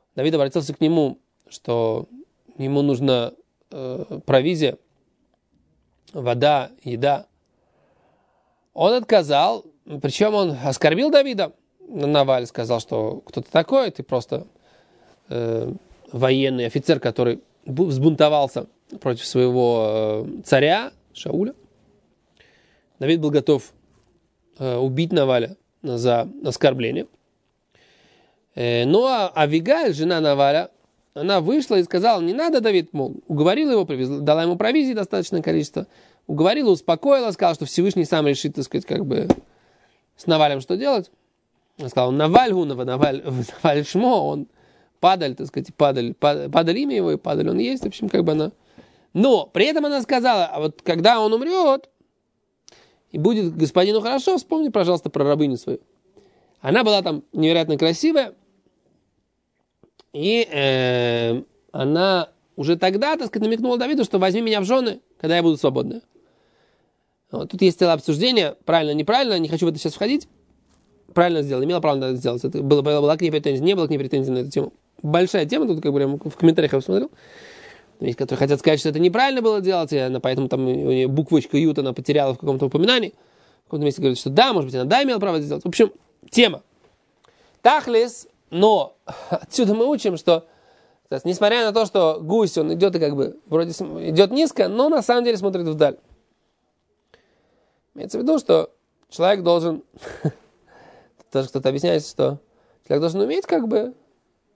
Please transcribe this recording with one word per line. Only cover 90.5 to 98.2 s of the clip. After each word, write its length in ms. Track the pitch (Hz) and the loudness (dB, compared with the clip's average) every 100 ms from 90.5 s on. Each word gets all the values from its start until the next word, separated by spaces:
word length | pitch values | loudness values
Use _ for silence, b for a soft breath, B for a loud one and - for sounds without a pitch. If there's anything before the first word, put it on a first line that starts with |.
| b b b b b - | b b b b b -10
то 60 | 135 | -8
есть, 100 | 170 | -4
несмотря 380 | 180 208 240 | 0 2 2
на 80 | 220 | 0
то, 140 | 214 214 | 0 0
что 340 | 202 165 156 | 2 2 0
гусь, 360 | 156 220 196 - | -2 0 0 0
он 160 | 156 | -2
идет 220 | 165 196 175 | 0 0 0
и 40 | |
как 160 | 151 143 | -2 0
бы 240 | 135 - - | -4 -6 -4
вроде 260 | 160 170 | -2 -2
см-, 380 | 165 185 165 165 | -6 -10 -8 -2
идет 220 | 160 196 | 2 4
низко, 360 | 262 320 - 185 | 4 0 0 -2
но 220 | 214 294 | 0 2
на 120 | 311 | 2
самом 220 | 220 240 | 0 0
деле 140 | 240 214 | 0 0
смотрит 280 | 196 185 170 | 0 2 2
вдаль. 300 | 156 147 - _ _ _ _ _ _ _ _ _ _ _ _ _ _ _ _ _ _ _ | 4 2 0 _ _ _ _ _ _ _ _ _ _ _ _ _ _ _ _ _ _ _
Имеется 260 | - 190 | -16 -10
в 20 | 214 | -4